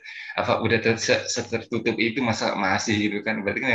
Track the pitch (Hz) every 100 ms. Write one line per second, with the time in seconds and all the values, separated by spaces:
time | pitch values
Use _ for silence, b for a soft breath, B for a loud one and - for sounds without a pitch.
0 | B B B - 92 95 110 113 113 107
1 | - 113 - - - 113 - 117 - -
2 | 113 113 123 110 113 - 95 101 - 104
3 | 104 101 110 107 98 107 131